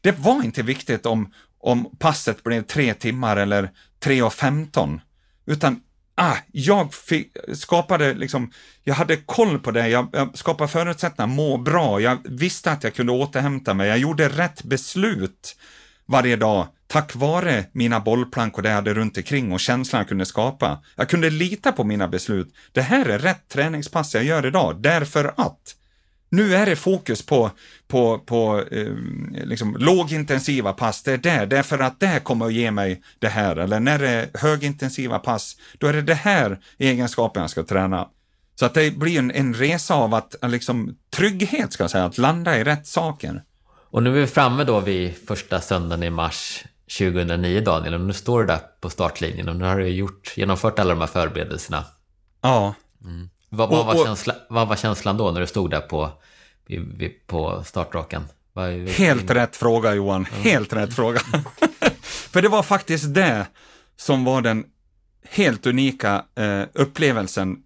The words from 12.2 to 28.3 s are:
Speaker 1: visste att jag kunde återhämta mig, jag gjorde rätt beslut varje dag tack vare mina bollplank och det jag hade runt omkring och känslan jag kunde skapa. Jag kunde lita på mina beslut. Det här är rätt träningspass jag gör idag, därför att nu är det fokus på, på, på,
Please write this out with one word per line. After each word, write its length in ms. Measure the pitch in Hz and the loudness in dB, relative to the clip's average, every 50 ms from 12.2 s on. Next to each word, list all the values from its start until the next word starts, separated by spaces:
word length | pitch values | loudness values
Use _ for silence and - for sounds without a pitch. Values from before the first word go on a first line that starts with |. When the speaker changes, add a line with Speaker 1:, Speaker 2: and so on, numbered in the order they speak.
| - | -4
Speaker 1:
visste 460 | - 131 123 156 185 - - - 175 | -12 -6 -4 -4 -4 -4 -2 -2 -4
att 120 | 151 143 - | -4 -2 -4
jag 100 | 113 - | -6 -4
kunde 180 | - 123 120 | -2 -2 0
återhämta 600 | 123 127 139 139 - 135 135 143 139 131 - - 98 | 0 0 -2 -2 -2 -2 -2 -2 -2 -4 -2 -2 0
mig, 140 | 98 98 101 | 2 2 2
jag 100 | 110 120 | 2 2
gjorde 300 | 131 151 160 147 160 139 | 2 0 2 2 0 0
rätt 340 | 127 147 175 170 - - | 2 0 -2 -2 -4 -10
beslut 920 | - 117 135 131 - - - 185 190 226 202 - 92 92 - _ - - - _ - - - - - _ _ _ _ | -6 -4 -4 -2 -2 -4 -2 0 0 0 0 -2 -4 -6 -8 _ -18 -18 -18 _ -20 -20 -20 -20 -20 _ _ _ _
varje 300 | - 127 131 123 123 120 | 2 2 2 4 4 2
dag 300 | 110 110 110 107 98 85 - _ _ _ | 2 4 4 4 2 0 -2 _ _ _
tack 280 | _ - 156 147 147 - | _ -2 -2 -2 -2 -4
vare 500 | 120 139 143 160 180 175 175 139 107 95 - | -2 0 0 0 0 0 0 0 0 -2 -4
mina 280 | _ 127 120 117 120 113 | _ 0 0 2 2 0
bollplank 560 | 101 110 113 123 123 123 - 131 117 110 - | 2 2 2 2 0 -2 -2 -2 -2 -2 -2
och 60 | - | -2
det 60 | 95 107 | -2 0
jag 80 | 110 | 0
hade 180 | 104 101 107 104 | 0 0 0 0
runt 220 | 107 113 107 - | 0 -2 -2 -4
omkring 360 | - 87 - 147 139 127 104 | -6 -6 -2 -2 -2 0 -2
och 80 | 90 90 | -2 -2
känslan 400 | - - 123 127 131 - - 120 | 0 0 0 -2 -2 -2 -2 -2
jag 80 | 98 - | -2 -2
kunde 180 | 101 95 92 | -2 -2 -2
skapa. 560 | - - - 110 127 - - 127 85 73 73 _ _ _ | -2 -2 0 0 0 0 -2 -2 -2 -2 -4 _ _ _
Jag 120 | - - - | -4 0 0
kunde 220 | - 170 160 160 | 2 2 2 2
lita 420 | 156 156 175 185 208 - - 277 | 2 0 -2 -2 -4 -2 -2 -2
på 120 | - - 117 | 0 0 -2
mina 240 | 104 104 104 95 87 | 0 0 0 -2 -2
beslut. 460 | 90 90 - - 107 95 87 - _ - - _ | -2 -4 -2 -2 -2 -4 -4 -6 _ -20 -20 _
Det 100 | _ 127 | _ -2
här 240 | 131 127 214 277 269 - | 0 2 2 2 2 2
är 100 | 208 - | 0 2
rätt 300 | 139 185 185 - _ _ | 2 0 -2 -2 _ _
träningspass 680 | - 143 143 160 160 151 143 - - 165 151 - - | -2 -2 -2 0 -2 -6 -8 -4 -2 -2 -2 0 0
jag 100 | 110 117 | 0 0
gör 220 | 143 160 156 135 | 2 0 0 0
idag, 300 | 131 139 190 147 82 78 92 | 2 2 2 2 2 -2 0
därför 520 | 107 147 170 165 143 143 - 151 143 143 - | 0 2 2 2 0 0 0 0 0 0 0
att 380 | - 233 156 - _ _ - - _ _ _ _ _ _ _ _ _ _ _ | -2 -2 -2 -2 _ _ -20 -20 _ _ _ _ _ _ _ _ _ _ _
nu 240 | - 180 214 208 185 | 2 2 4 4 4
är 120 | 190 214 | 4 4
det 100 | 208 175 | 4 2
fokus 500 | 147 - 185 196 180 147 - 113 - - | 0 2 0 0 0 0 -4 -4 -4 0
på, 240 | - 147 131 117 104 - _ - - - - _ _ | 2 2 4 4 2 -2 _ -20 -20 -20 -20 _ _
på, 300 | - 127 120 113 113 107 | 2 2 4 4 2 0
på, 460 | - - | -4 -2